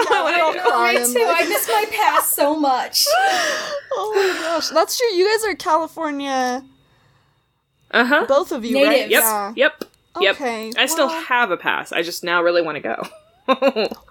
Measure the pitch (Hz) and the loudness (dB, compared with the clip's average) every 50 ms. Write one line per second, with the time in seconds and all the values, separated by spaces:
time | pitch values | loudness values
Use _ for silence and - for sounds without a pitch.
0 | 466 - 453 370 330 302 349 349 320 311 359 - - 466 - - - 240 - 240 | 2 2 2 2 2 2 2 2 2 0 0 0 0 0 2 2 2 2 2 2
1 | 247 247 247 240 453 - - 339 330 330 415 - - 466 453 415 440 427 - - | 0 0 0 2 2 2 2 2 0 0 0 -2 0 0 0 0 0 -2 -2 0
2 | 415 320 - - - - - 330 294 285 311 311 285 269 262 240 - - - - | 0 2 2 2 0 0 0 2 2 2 2 2 0 0 0 0 -2 -2 0 0
3 | - 571 640 740 784 784 740 719 659 622 605 622 605 605 587 571 - - 539 453 | 2 2 2 2 2 2 2 0 0 -2 -4 -4 -6 -8 -8 -10 -8 -6 -6 -6
4 | 415 427 427 392 392 370 349 320 320 320 339 311 - - - 320 392 - - - | -4 0 0 2 2 2 0 -2 -2 -2 -2 -2 -2 0 0 0 0 0 0 -2
5 | 494 466 381 349 370 415 440 427 440 403 349 - - 359 311 330 320 320 - 330 | -2 0 2 2 2 2 2 0 0 -2 -6 -4 -2 0 0 0 0 -2 -6 -6
6 | 320 302 285 277 277 277 269 262 254 247 247 262 269 269 _ _ _ _ _ _ | -6 -6 -6 -6 -6 -4 -2 -2 -2 -2 -4 -6 -8 -14 _ _ _ _ _ _
7 | _ _ _ _ _ _ _ _ _ _ _ _ _ _ _ _ _ - - 220 | _ _ _ _ _ _ _ _ _ _ _ _ _ _ _ _ _ -2 0 2
8 | 240 240 294 311 240 240 269 285 285 - 330 247 214 220 254 269 277 311 294 254 | 2 4 2 2 2 2 2 2 2 0 -4 -6 -4 0 2 2 4 4 4 2
9 | - - 214 - - 220 214 208 202 202 233 - 269 302 - - - - _ _ | 2 2 2 2 4 2 0 -2 -4 -4 0 0 0 0 0 -4 -14 -18 _ _
10 | _ _ - 339 370 392 - 294 285 240 220 214 220 220 233 220 247 269 320 330 | _ _ -4 0 0 0 0 0 -2 -6 -6 -6 -8 -6 -2 -2 -2 0 0 0
11 | 285 247 320 330 320 - 254 240 240 190 175 - - 135 90 - - - - - | 0 0 -2 -4 -4 -2 0 0 0 0 -2 -2 -2 -2 -2 -4 -4 -6 -4 -4
12 | 170 170 170 - - 175 175 175 170 175 175 175 165 156 151 135 - 113 - - | -4 -4 -6 -8 -4 -2 0 0 2 2 2 2 0 -2 -4 -6 -6 -6 -6 -6
13 | - - - - _ _ _ _ _ - 247 247 262 269 - 220 202 - - - | -8 -12 -14 -20 _ _ _ _ _ -2 0 2 2 0 0 0 -2 -4 -6 -10
14 | - _ | -18 _